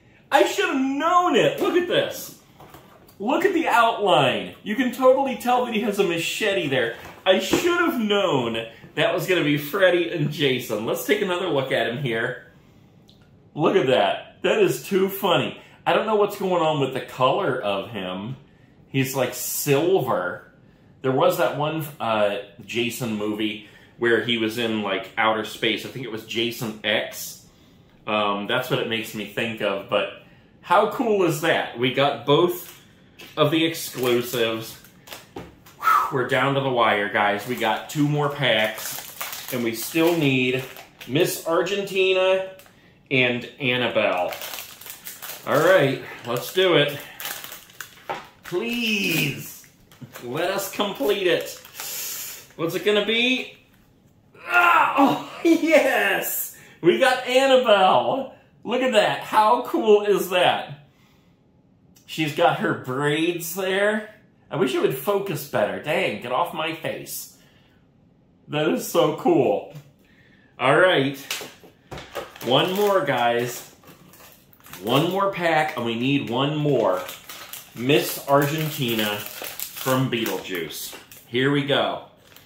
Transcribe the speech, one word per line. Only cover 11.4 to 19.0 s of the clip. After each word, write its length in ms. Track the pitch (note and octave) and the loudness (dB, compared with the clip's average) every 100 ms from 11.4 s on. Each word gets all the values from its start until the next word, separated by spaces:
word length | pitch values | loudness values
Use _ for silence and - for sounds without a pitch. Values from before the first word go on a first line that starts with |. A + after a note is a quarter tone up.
| F3+ | 0
look 240 | C#3+ B2+ | -2 0
at 160 | B2+ A#2 | 0 -2
him 100 | B2 | -2
here. 540 | A#2+ A2+ B2+ - - - _ _ _ _ _ _ _ _ _ | -4 -2 -4 -6 -14 -20 _ _ _ _ _ _ _ _ _
Look 220 | - E3+ G3 | -2 2 4
at 100 | C#3+ | 4
that. 560 | - - - - - | 4 2 0 -8 -4
That 160 | - A3 | 0 4
is 240 | F3+ - | 4 2
too 260 | - F#3+ F#3+ | -2 0 0
funny. 520 | - G3 D#3+ A2 - - - - | 0 0 2 0 -6 -18 -8 -2
I 60 | |
don't 140 | F3+ G#3+ | 0 2
know 100 | G#3+ | 2
what's 220 | G3+ - | 0 0
going 240 | F#3+ F3 | -2 0
on 180 | D#3+ D3+ | 2 0
with 120 | C3 | -2
the 80 | B2+ | -4
color 600 | - - B2+ G3 F3+ A#2+ | -8 0 2 2 0 -2
of 300 | G2+ G2 F#2+ | -2 -2 -4
him. 460 | A2+ F#2 F#2 G#2+ C3+ - _ _ _ _ | -8 -8 -8 -8 -12 -16 _ _ _ _
He's, 280 | C3+ | -2